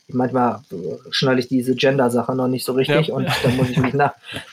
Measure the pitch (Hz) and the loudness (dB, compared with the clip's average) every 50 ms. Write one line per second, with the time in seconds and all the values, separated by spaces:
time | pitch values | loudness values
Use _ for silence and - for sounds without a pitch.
0 | _ - - 123 127 120 123 127 120 120 107 101 - _ - 87 90 92 117 - | _ -6 -4 -2 -2 0 0 0 0 0 0 -4 -10 _ -10 -8 -8 -8 -8 -10
1 | - - - - 143 131 127 127 123 - 131 127 120 127 127 - - 135 135 135 | -10 -6 -4 0 2 2 2 0 0 0 -2 0 0 0 0 2 2 2 2 2
2 | 123 120 117 120 117 - 127 127 127 127 127 123 - - 127 131 135 139 147 147 | 2 2 2 0 0 0 -2 0 0 0 -2 -2 -2 -2 0 0 2 2 2 2
3 | 156 - - 135 131 160 127 - - 127 123 131 127 127 - - 127 123 123 139 | 2 0 -2 -2 -2 -2 -2 0 0 0 2 2 0 0 2 0 0 0 2 0
4 | 143 139 - - - - - - - - | 0 0 -2 -6 -14 -14 -14 -14 -12 -2